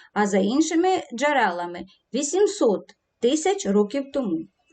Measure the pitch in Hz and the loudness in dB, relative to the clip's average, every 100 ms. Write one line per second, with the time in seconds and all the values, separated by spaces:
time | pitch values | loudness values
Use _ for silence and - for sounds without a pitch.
0 | - 202 202 190 202 269 320 339 370 370 | -8 -2 0 2 2 0 0 2 2 0
1 | - 240 294 277 208 175 175 175 - _ | -4 -2 0 2 0 -2 -8 -10 -16 _
2 | _ 240 294 370 415 - 262 185 - - | _ -6 -2 2 2 2 0 0 -4 -20
3 | _ _ 240 302 370 392 196 208 202 277 | _ _ 0 2 0 -2 0 2 2 -2
4 | 277 277 247 320 - _ _ | -4 -4 -4 -4 -8 _ _